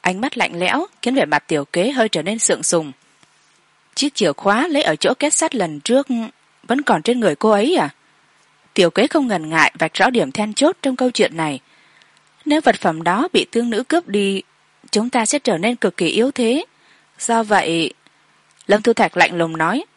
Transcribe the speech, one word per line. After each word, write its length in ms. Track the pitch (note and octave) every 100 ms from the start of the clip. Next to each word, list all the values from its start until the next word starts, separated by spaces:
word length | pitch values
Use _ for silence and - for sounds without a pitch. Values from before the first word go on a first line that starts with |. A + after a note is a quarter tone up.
Ánh 200 | - F#3
mắt 180 | B3+ B3
lạnh 200 | G3 E3+
lẽo 280 | F3+ C4 F4 _
khiến 120 | -
vẻ 100 | C4+
mặt 200 | D3+ D3 _
Tiểu 180 | D#3
Kế 260 | C#3 E3+ G3+
hơi 180 | C#4 A3
trở 140 | E3+
nên 160 | D#3 A3
sượng 240 | - F3+
sùng. 300 | - F3 D#3 C3+ _ _ _ _ _ _ _ _ _
"Chiếc 200 | - C#4+
chìa 180 | - F#3
khóa 360 | C#3+ G3 G#3 E4+
lấy 140 | C#4+
ở 140 | D4+ D#3
chỗ 180 | - C4
kết 160 | D4
sắt 200 | - E4
lần 260 | C4 F3 D3+
trước 280 | - B3 C#4 A#3 A3 - _ _
vẫn 200 | - B3
còn 200 | D4 G#3
trên 180 | F3 B3
người 140 | G#3+
cô 160 | D3 A3
ấy 260 | G#3 A#3 F4
à?" 120 | - - _ _ _ _ _ _ _
Tiểu 160 | - F3
Kế 160 | F3 B3
không 200 | D#4+ C4
ngần 220 | F#3+ D#3
ngại 240 | D#3+ D#3 -
vạch 160 | D#3+
rõ 160 | - G3
điểm 220 | B3 D3
then 220 | C#3 G#3+
chốt 220 | G#3 D4 F#4+
trong 140 | C#4 B3+
câu 140 | B3+
chuyện 260 | A#3 G3+ D#3+
này. 240 | D#3+ C3+ _ _ _ _ _ _ _ _
"Nếu 160 | - D4
vật 160 | C#4+ G#3+
phẩm 220 | F3+ D#3+
đó 260 | E3 F#3+ E4+
bị 140 | A3+ -
tương 200 | A#3 A#3+
nữ 120 | A#3
cướp 260 | C4 E4 F4
đi, 340 | G#3 G3 G3 - _ _ _ -
chúng 200 | G#3+ A#3
ta 160 | B3 A3
sẽ 120 | D4
trở 200 | - F3
nên 180 | G3+ A#3+
cực 200 | G3+ -
kỳ 100 | E3
yếu 240 | - B3
thế. 340 | C#4+ A3+ C4 G4 _ _ _ _ _
Do 240 | - A#3
vậy," 500 | G#3+ G3+ - E3 D#3+ - _ _ _ _ _ _ -
Lâm 160 | G3+
Thu 100 | G#3+
Thạch 240 | A3+ F#3+ -
lạnh 220 | E3+ F3
lùng 180 | E3+ D#3+
nói. 280 | E3 A3+ G4